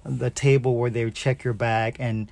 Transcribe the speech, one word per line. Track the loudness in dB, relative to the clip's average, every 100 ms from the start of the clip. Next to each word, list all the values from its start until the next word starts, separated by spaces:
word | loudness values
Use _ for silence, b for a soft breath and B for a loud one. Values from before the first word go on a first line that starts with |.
the | -8 -4 -4
table | 2 4 4 4 0
where | 0
they | 0 -4
would | -2
check | -2 -2
your | -4
bag, | -2 0 0 -2 -4
and | -4 -4 -6